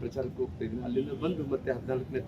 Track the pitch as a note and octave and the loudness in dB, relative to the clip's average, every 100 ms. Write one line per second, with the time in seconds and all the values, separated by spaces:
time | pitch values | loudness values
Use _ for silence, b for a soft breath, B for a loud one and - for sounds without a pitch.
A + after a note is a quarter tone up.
0 | A#2+ C3+ B2 - F#2+ - A2+ A#2 B2 B2+ | -2 -2 -2 0 -2 0 -2 -2 2 2
1 | C#3+ C#3 E3 F3 C#3 C3+ C3+ B2 - C3 | 2 0 0 2 2 0 2 0 0 0
2 | B2 C3 | 0 -2